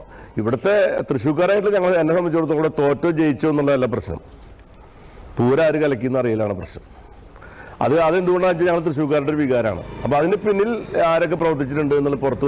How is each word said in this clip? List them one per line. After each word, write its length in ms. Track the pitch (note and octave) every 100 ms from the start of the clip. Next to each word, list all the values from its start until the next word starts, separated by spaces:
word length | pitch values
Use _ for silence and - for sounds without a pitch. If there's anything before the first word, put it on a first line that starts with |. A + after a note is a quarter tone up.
| - - - A#2+
ഇവിടുത്തെ 340 | A2 B2+ G3 G#3 - - -
തൃശ്ശൂർക്കാരായിട്ട് 600 | C3+ C3+ D3+ F3+ G#3 G3+ G3+
ഞങ്ങൾ, 160 | F3+ F3
എന്നെ 120 | D#3 F3+
സംബന്ധിച്ചിടത്തോളം, 420 | E3+ E3 D#3 D#3
ഇവിടെ 100 | D#3 D3+
തോറ്റോ 300 | C#3+ C3+ E3+ D#3+
ജയിച്ചോ 280 | D#3+ B2 D#3
എന്നുള്ളതല്ല 340 | D3 C#3+ C3+ B2
പ്രശ്നം, 260 | A2 - D#2+ - - - - - - - - - - - -
പൂരം 260 | B2 C#3 D#3+
ആര് 140 | D3+
കലക്കിയെന്ന് 360 | D3+ B2 B2+ C3
അറിയലാണ് 320 | B2 A2 G#2+ F#2
പ്രശ്നം. 240 | E2+ - - - - - - - - - - -
അത്, 100 | A#2 D#3+ D#3+
അതെന്തുകൊണ്ടാണെന്ന് 460 | F#3 F3+ F3+ F#3 E3
വെച്ചാൽ 100 | F3
ഞങ്ങൾ 140 | E3+ E3
തൃശ്ശൂർക്കാരുടെ 440 | C#3 D3 D3+ C#3
ഒരു 60 | D3+
വികാരമാണ്. 380 | C3+ B2 A2 F2+ - -
അപ്പോൾ 120 | A#2 C#3+
അതിന് 180 | E3 G3+ G#3+
പിന്നിൽ 240 | G3 A3 A3 - E3+ E3+
ആരൊക്കെ 260 | E3 E3+ E3+
പ്രവർത്തിച്ചിട്ടുണ്ട് 540 | E3 D3 C3 D3 C#3+ D3
എന്നുള്ള 200 | C#3+ C#3 C3+
പുറത്തു 200 | A2+